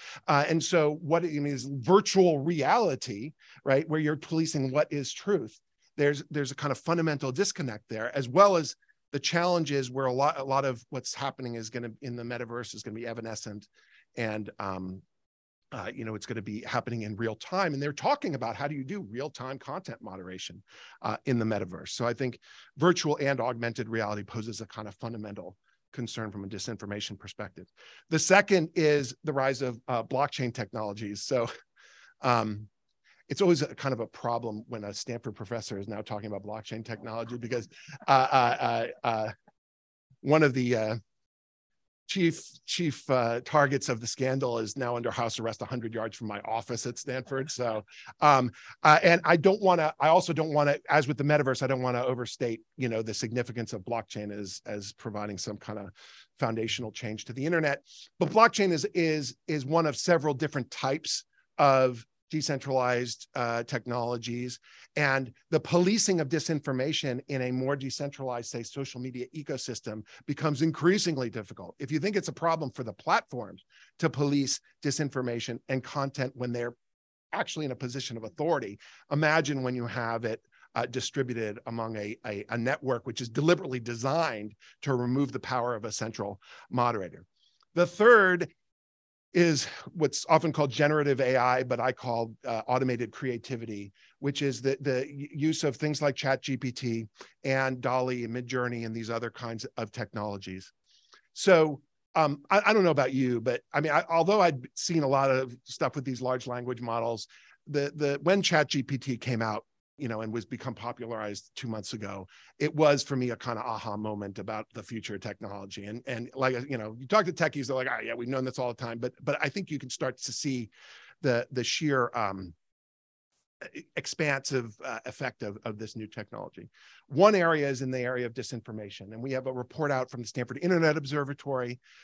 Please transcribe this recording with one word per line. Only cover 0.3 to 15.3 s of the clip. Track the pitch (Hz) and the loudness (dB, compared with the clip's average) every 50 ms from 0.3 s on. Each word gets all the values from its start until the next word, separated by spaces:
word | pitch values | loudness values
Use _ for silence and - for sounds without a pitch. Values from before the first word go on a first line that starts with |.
| 156 143 147 - | 4 6 6 4
and | 165 165 139 | 2 0 2
so | - 180 170 151 147 151 156 180 | 4 4 6 6 4 2 0 0
what | 139 156 170 175 | 2 2 2 2
it | 170 151 | 2 -2
means | 147 143 143 139 127 117 | -2 -2 -2 -2 -4 -6
is | 135 | -6
virtual | 139 135 117 104 180 208 208 - - 190 185 180 160 139 | -6 -4 4 8 8 8 8 6 6 6 8 8 6 4
reality, | 135 165 175 156 131 143 185 247 226 175 135 - - - 107 101 113 156 - _ _ - - - _ | 2 0 0 2 4 4 4 4 4 2 0 -2 -4 -8 -8 -8 -8 -10 -12 _ _ -20 -20 -8 _
right, | 139 135 139 160 160 | 4 4 4 4 2
where | 156 156 | 0 0
you're | 156 147 156 | 2 0 0
policing | 143 - - 160 160 165 156 - 147 135 131 127 | -2 -4 -2 0 0 0 2 0 0 0 2 2
what | 147 156 - | 2 2 2
is | - 147 135 - - | 0 -4 -4 -6 -8
truth. | - - 196 208 170 120 107 - _ _ _ _ _ _ _ _ | -8 -2 0 0 0 0 -4 -10 _ _ _ _ _ _ _ _
There's, | - 143 143 147 139 139 - | 2 2 2 2 0 -6 -6
there's | 147 147 143 127 139 | -4 -4 -2 -4 -4
a | |
kind | - 147 147 | -4 -2 -2
of | 131 - | -4 -2
fundamental | - - 170 170 165 160 151 135 147 135 127 | -2 0 0 2 2 0 0 -2 -4 -4 -2
disconnect | 139 202 202 - - 139 123 107 107 - _ | 0 -2 -2 -2 -4 -6 -6 -6 -10 -10 _
there, | 117 110 113 123 - | -8 -6 -6 -4 -4
as | 143 131 120 | -4 -4 0
well | 123 175 202 202 190 | 8 8 8 8 8
as | 170 151 123 - - _ _ _ _ _ _ - | 4 2 0 -8 -12 _ _ _ _ _ _ -6
the | 139 | -4
challenge | - - - 170 175 180 175 170 165 139 143 | -2 0 0 2 2 4 2 2 2 2 0
is | 139 131 123 | -2 -2 -2
where | 123 135 135 | -4 -2 0
a | 127 127 | 0 2
lot, | 131 139 151 156 147 | 2 2 2 2 0
a | 135 | -4
lot | 135 135 135 135 | 0 0 0 2
of | 135 127 113 - _ | 0 -2 -4 -8 _
what's | - 131 123 - - | -10 -8 -8 -8 -8
happening | - 139 139 - - 131 123 117 | -6 -6 -6 -6 -6 -8 -8 -6
is | 117 110 107 | -8 -8 -8
gonna, | 113 123 120 117 110 - | -8 -8 -8 -8 -12 -12
in | - 131 120 | -12 -10 -10
the | 120 117 | -8 -8
metaverse | 120 123 120 120 113 117 120 120 - - | -8 -8 -8 -8 -8 -8 -8 -8 -10 -12
is | 113 - | -12 -12
gonna | 120 107 | -12 -10
be | 113 117 117 | -10 -8 -8
evanescent, | 113 120 113 113 110 - - 110 101 104 - _ _ _ _ _ _ - _ _ _ | -8 -8 -8 -8 -8 -10 -10 -10 -12 -12 -14 _ _ _ _ _ _ -20 _ _ _
and, | - 117 110 107 110 107 101 - - | -4 -4 -4 -2 -4 -6 -8 -10 -8
um, | 104 98 95 95 95 95 92 95 - _ _ _ _ _ | -6 -6 -4 -6 -6 -8 -10 -12 -16 _ _ _ _ _